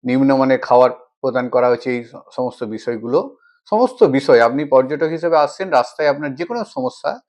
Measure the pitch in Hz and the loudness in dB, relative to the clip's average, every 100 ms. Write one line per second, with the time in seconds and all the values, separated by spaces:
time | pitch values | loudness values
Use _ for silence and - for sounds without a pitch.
0 | 127 131 135 135 131 131 - 123 127 120 | -2 0 2 2 2 0 2 4 4 2
1 | _ _ 135 127 123 127 123 120 131 123 | _ _ -4 -4 -2 0 2 0 -2 -6
2 | 117 - - - 127 - 113 110 - 117 | -8 -20 -16 -8 -8 -6 -10 -8 -8 -8
3 | 117 143 262 - _ _ _ 208 247 - | -2 -2 -4 -14 _ _ _ 0 0 2
4 | 185 131 131 123 117 135 143 135 131 147 | 2 2 4 4 4 0 2 2 2 -4
5 | 160 165 170 160 143 - 190 143 120 - | -4 -4 0 0 0 -4 0 0 0 -2
6 | 151 139 147 131 175 240 208 - 127 - | -2 -2 -6 -8 -8 -8 -8 -8 -8 -6
7 | 147 254 | -8 -8